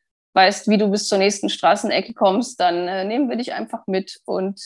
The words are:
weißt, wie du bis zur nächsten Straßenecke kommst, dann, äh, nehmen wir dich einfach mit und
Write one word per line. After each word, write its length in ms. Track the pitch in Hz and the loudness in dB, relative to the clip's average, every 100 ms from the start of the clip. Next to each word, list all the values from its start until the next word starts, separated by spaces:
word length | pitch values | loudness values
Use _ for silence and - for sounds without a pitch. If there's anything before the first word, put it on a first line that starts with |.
| _ _ _ | _ _ _
weißt, 340 | 190 190 202 - | 4 4 4 2
wie 80 | 208 | 2
du 120 | 202 | 2
bis 180 | 208 - | 0 0
zur 80 | 196 | 2
nächsten 300 | 196 202 - | 2 0 -6
Straßenecke 640 | - 170 202 214 156 196 | 0 2 2 0 -2 -4
kommst, 460 | - 202 196 233 - | 0 2 2 -2 0
dann, 260 | 180 175 175 | 0 0 -2
äh, 180 | 190 190 | -4 -4
nehmen 240 | 240 262 | -2 -2
wir 80 | 233 | -2
dich 160 | - | -6
einfach 340 | - 233 - - | -8 -8 -10 -4
mit 340 | 190 196 - - | -4 -4 -14 -6
und 360 | 180 190 196 | -4 -4 -6